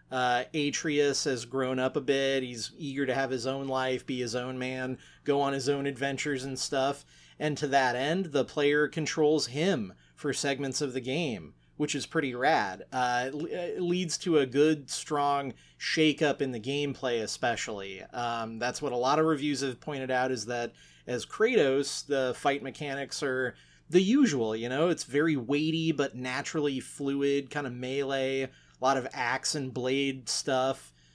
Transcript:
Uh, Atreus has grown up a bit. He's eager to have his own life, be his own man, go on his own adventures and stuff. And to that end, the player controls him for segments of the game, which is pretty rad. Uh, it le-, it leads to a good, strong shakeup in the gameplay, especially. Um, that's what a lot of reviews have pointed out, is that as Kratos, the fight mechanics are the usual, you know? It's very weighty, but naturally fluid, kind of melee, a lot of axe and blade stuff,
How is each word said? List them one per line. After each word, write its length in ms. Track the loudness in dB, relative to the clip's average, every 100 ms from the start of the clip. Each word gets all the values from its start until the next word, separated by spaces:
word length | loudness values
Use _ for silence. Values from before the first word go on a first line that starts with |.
| -8
Uh, 340 | -2 2 2 0
Atreus 720 | -2 -2 -2 -2 2 2 2
has 200 | 0 -2
grown 340 | -2 -2 0 0
up 160 | 0
a 60 | 0
bit. 420 | 0 2 2 0
He's 300 | -2 -6 -10 -8
eager 260 | -8 -2
to 100 | 0
have 140 | 0 0
his 180 | -2 -2
own 220 | -4 -2
life, 380 | -2 0 -2 -4
be 140 | -4
his 140 | -2
own 240 | -4 -4 -6
man, 380 | -6 -4 -6 -6 -12 -10
go 180 | 0 2
on 100 | 2
his 160 | 0 0
own 160 | 0
adventures 600 | -2 -2 -2 -2 -2 -4
and 140 | -4 -6
stuff. 460 | -4 0 0 -2 -10 -20 -20 -6
And 180 | -4 -2
to 120 | 4
that 280 | 6 6 2
end, 300 | 2 0 2
the 180 | 2
player 420 | 0 4 4 6 4
controls 600 | 0 -2 4 4 4 2
him 480 | 0 2 2 -2 -10 _
for 200 | -8 -4
segments 480 | -2 0 0 -2 -2
of 100 | -2
the 80 | -2
game, 540 | -2 -2 -2 -4 -8 -18 _ -4
which 160 | -2
is 100 | -2
pretty 300 | -2 -2 -2
rad. 500 | 2 4 4 2 -4 -6
Uh, 320 | 0 2 2 -2
it 60 |
le-, 140 | -4 -6
it 320 | -6 -6 -2
leads 380 | 0 0 0 -4
to 220 | 2 2
a 60 | 4
good, 440 | 4 4 4 -2
strong 640 | -10 -4 0 2 0 -2 -8 -16 -10
shakeup 640 | -4 4 4 4 2 2
in 100 | -2
the 80 | -4
gameplay, 640 | -4 -2 -2 -2 -2 -2
especially. 800 | -2 -2 -2 -2 -4 -8 -8 -12 -12
Um, 460 | -6 -4 -4 -6 -4
that's 240 | -4 -4
what 100 | -4
a 40 | 0
lot 220 | 2 4
of 60 |
reviews 380 | 4 2 0 -2
have 180 | -4 -6
pointed 300 | -8 -6 -2
out, 200 | 0 0
is 140 | -2 -4
that 280 | -4 -6 -8 -20 -18 -8
as 180 | -6
Kratos, 800 | -6 0 4 6 4 4 0 -4 -2
the 280 | 0 0 0
fight 260 | 0 -2
mechanics 600 | -4 -10 -8 -8 -8 -6
are 320 | -2 0 -2 -4 -18 -20 2
the 140 | 4
usual, 520 | 6 6 6 4 0
you 140 | -2 -2
know? 220 | 2 2
It's 140 | 2
very 320 | 0 0 2 2
weighty, 540 | 0 0 0 0 0
but 220 | 0 -2
naturally 640 | -2 -6 -4 -4 0 0 0
fluid, 720 | -6 -6 -2 0 2 2 0
kind 180 | -4 -4
of 60 |
melee, 680 | -6 -4 -2 -2 0 0 -2
a 80 | -4 -8 _ -2
lot 140 | 2 2
of 100 | 0
axe 400 | -4 -2 -2 -2
and 180 | -4 -4
blade 560 | -4 0 2 0 -2 -4
stuff, 640 | -4 0 0 2 -2 -8 _ _